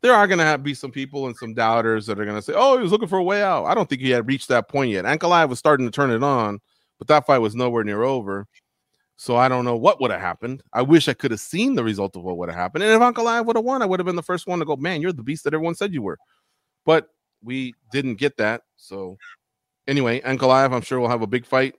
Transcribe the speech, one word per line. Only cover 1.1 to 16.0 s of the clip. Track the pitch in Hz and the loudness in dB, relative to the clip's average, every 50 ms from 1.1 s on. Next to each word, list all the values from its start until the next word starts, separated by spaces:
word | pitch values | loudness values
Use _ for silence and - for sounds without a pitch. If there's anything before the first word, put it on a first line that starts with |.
| 139 143 135 | -8 -8 -8
and | 127 117 | -8 -8
some | - - 113 113 | -10 -12 -10 -4
doubters | 120 113 113 113 117 113 113 113 110 104 | 0 0 2 2 2 2 0 0 -2 -2
that | 107 107 98 | -6 -6 -6
are | 107 | -4
gonna | 104 107 107 | -6 -6 -8
say, | 101 - 151 | -6 -2 0
"Oh, | 196 240 277 262 | 2 4 4 4
he | 254 233 | 4 2
was | 170 | 2
looking | 196 220 233 | 0 0 0
for | 170 190 190 | -2 -2 -2
a | 180 | 0
way | 180 202 208 208 | 0 0 0 0
out." | 196 175 139 85 | 0 0 -2 0
I | 78 165 | 0 0
don't | 226 190 | 0 0
think | - 139 127 | -2 -4 -4
he | 127 131 | 0 0
had | 127 120 113 | 0 0 0
reached | 123 139 135 - | -2 -4 -4 -2
that | - 131 120 107 | 0 0 0 0
point | _ - 139 139 123 | _ -2 -2 -2 0
yet. | 104 95 90 | -2 -2 0
Ankalaev | 110 147 156 160 170 175 170 160 139 | -2 -2 0 2 4 4 4 4 2
was | 123 120 | 0 0
starting | - 156 151 135 127 | 2 2 2 2 0
to | 117 | -4
turn | 107 - 143 135 | -2 -2 0 0
it | 117 113 131 | 0 0 0
on, | 143 139 123 110 104 101 101 _ _ _ _ _ _ _ | 0 0 0 -2 -2 -4 -8 _ _ _ _ _ _ _
but | _ - | _ 0
that | - 151 151 143 | 4 4 4 6
fight | - 143 127 | 4 4 4
was | 113 107 107 | 4 0 -2
nowhere | 120 127 123 120 117 107 | -2 -2 0 0 0 -2
near | 104 104 104 117 | -2 -2 0 0
over. | 131 135 127 107 98 98 98 104 _ _ _ _ _ _ _ _ _ _ _ _ _ _ | 0 0 -2 -4 -6 -8 -8 -10 _ _ _ _ _ _ _ _ _ _ _ _ _ _
So | _ - - 120 | _ -4 0 2
I | 120 127 | 4 4
don't | 131 127 127 123 | 4 2 0 -2
know | 123 120 | -2 -4
what | 113 117 185 196 - | 2 2 2 2 2
would | 131 117 | 0 -2
have | 101 87 | -2 -2
happened. | 95 90 85 _ - 120 131 135 _ _ - | -4 -6 -8 _ -10 -10 -10 -12 _ _ -2
I | 117 | -2
wish | 127 135 160 165 - | 4 6 6 6 6
I | - 123 | 2 -4
could | _ - 135 | _ -2 -4
have | 113 101 | -4 -4
seen | - - - 175 226 269 269 | -8 -8 -4 -2 -2 0 0
the | 175 117 | 0 -2
result | 113 104 95 98 98 _ | -2 -2 -2 -4 -6 _
of | 92 85 | -10 -10
what | 92 90 | -8 -8
would | 85 87 85 | -6 -6 -8
have | 82 | -6
happened. | 87 90 90 - 156 196 | -6 -6 -4 -4 -2 2
And | 220 220 | 4 4
if | 220 | 6
Ankalaev | 240 247 233 240 233 233 226 240 226 | 4 4 2 0 -2 0 0 -2 -2
would | 226 226 | -2 -2
have | 226 220 | -2 -2
won, | 247 269 262 | -2 -2 -2
I | 233 | 0
would | 190 185 180 | 0 0 -2
have | 180 | -2
been | 180 180 | -2 -4
the | 175 156 | -6 -4
first | - 180 170 - | -4 -6 -6 -4
one | - 180 175 | -4 -4 -4
to | 160 | -2
go, | 160 151 | -2 -4
"Man, | 131 139 175 185 151 | -4 -2 -4 -4 -2
you're | 156 185 | -4 -4
the | 180 131 | -6 -6
beast | 110 120 151 160 - | -6 -8 -8 -4 -4
that | 143 151 | -2 -2
everyone | 156 160 170 170 | 0 -2 -2 -4
said | - 196 208 180 | -4 -6 -4 -4
you | 143 | -4